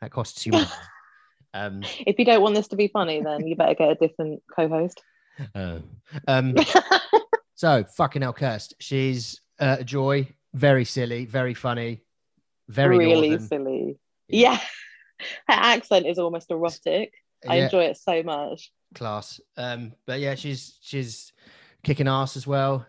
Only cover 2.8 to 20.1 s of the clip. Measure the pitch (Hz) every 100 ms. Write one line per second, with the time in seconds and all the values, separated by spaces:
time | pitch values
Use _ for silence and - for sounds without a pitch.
2.8 | 208 208 170 156 151 151 160 165 160 -
3.8 | 156 156 160 - 156 151 _ - 160 160
4.8 | 180 - _ _ _ - 113 101 92 82
5.8 | 76 - _ 151 - 131 131 127 - 370
6.8 | - 381 - 440 - - _ - 165 131
7.8 | 98 - 143 143 131 113 135 107 - -
8.8 | - 135 131 127 113 - _ - 139 131
9.8 | 123 139 135 143 135 _ _ 127 143 135
10.8 | 117 131 120 120 123 131 127 120 127 120
11.8 | 117 113 _ _ _ _ _ _ - 101
12.8 | 143 180 165 165 151 165 - 147 135 131
13.8 | 143 139 _ _ - 214 240 254 - -
14.8 | - - _ - - - - 226 233 233
15.8 | - 190 165 170 170 170 - 165 165 160
16.8 | 165 170 220 _ _ _ - 170 - 185
17.8 | 160 - - 165 165 147 147 - - _
18.8 | _ - 113 104 - - _ - 123 120
19.8 | 117 - -